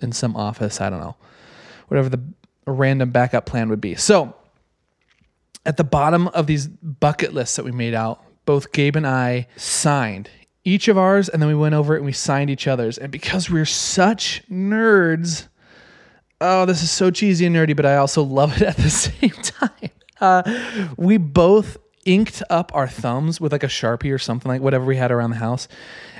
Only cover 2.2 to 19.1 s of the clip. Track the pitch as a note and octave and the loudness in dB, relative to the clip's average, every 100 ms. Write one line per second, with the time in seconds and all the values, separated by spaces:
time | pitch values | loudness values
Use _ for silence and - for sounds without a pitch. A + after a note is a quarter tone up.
2.2 | C3+ - _ _ - C3 C3+ C3+ B2+ A#2+ | -8 -18 _ _ -8 0 0 2 2 2
3.2 | B2+ A#2 - A#2+ A2+ G#2+ G2+ - - F3+ | 2 0 -2 -4 -2 -2 -4 -4 4 4
4.2 | B2 - _ _ _ _ _ _ _ _ | 2 -10 _ _ _ _ _ _ _ _
5.2 | _ _ _ - D#3+ D3+ D3+ D3 D3 F3 | _ _ _ -10 -6 -2 0 2 2 2
6.2 | F3 E3+ D3+ D3 D3 - E3 C3+ D3 D3 | 0 -2 0 -2 -4 -12 -12 0 0 0
7.2 | - D3 A#2 - B2+ B2 A#2 A2+ A2+ A#2 | -4 -4 -4 -6 -6 -4 -4 -2 -4 -6
8.2 | _ _ - C#3+ - - C#3+ D3 C#3+ C3 | _ _ 0 0 0 0 0 0 0 0
9.2 | B2 B2 A#2+ - - - D#3 C#3+ A2+ G2 | 0 -2 -6 -12 -6 -2 0 0 -2 -6
10.2 | - - _ _ F#3 G3 - F#3+ F#3 G3 | -12 -20 _ _ -2 0 4 4 4 4
11.2 | F#3 D#3+ D3+ D3+ D3+ D3+ D3 D#3 C#3+ C3+ | 2 0 0 2 2 2 2 0 -2 -6
12.2 | - C#3 C#3+ C3+ C#3+ C3 A2+ A#2+ C#3 - | -2 0 0 -2 -2 -2 -2 -6 -10 -10
13.2 | - F#3 F3 E3 D3+ - - - F#3 A3 | -6 -4 -2 -2 0 -2 -2 2 2 2
14.2 | - - - F#3 G3 A3 A3+ G3+ E3 D#3+ | -4 -8 -8 -6 -2 0 4 4 4 0
15.2 | E3+ D#3 - _ _ - - _ _ _ | -2 -6 -10 _ _ -20 -20 _ _ _
16.2 | _ - F3+ F#3 F#3 E3+ D#3+ - F#3 E3+ | _ -4 0 2 2 0 -2 2 2 2
17.2 | G#3 F3 F3 E3+ D#3+ D3 C#3+ C#3 C#3 - | 2 2 2 2 2 2 4 4 2 2
18.2 | C#3 C3+ D3 C3+ G#3 C#3+ C#3 - - | 0 2 2 2 0 2 2 2 -4